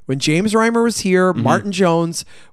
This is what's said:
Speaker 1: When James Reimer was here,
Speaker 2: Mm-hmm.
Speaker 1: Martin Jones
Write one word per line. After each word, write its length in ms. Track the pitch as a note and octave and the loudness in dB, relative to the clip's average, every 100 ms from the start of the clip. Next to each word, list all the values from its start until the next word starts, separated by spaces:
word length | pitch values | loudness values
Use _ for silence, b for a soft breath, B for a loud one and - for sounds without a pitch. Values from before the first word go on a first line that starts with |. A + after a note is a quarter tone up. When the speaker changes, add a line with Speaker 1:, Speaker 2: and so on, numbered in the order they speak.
Speaker 1:
When 140 | - C3+ | -8 -4
James 340 | D3+ D#3+ G#3+ | 0 0 0
Reimer 320 | A3 A3+ A#3 | 2 2 2
was 160 | A#3 G#3 | 0 -2
here, 320 | F#3+ F#3 F#3 | 0 2 2
Speaker 2:
Mm-hmm. 100 | F3 | 2
Speaker 1:
Martin 300 | - F3+ G3+ | 0 0 -2
Jones 520 | F#3 F#3 E3 E3+ E3 - b b | 0 2 2 -2 -6 -12 b b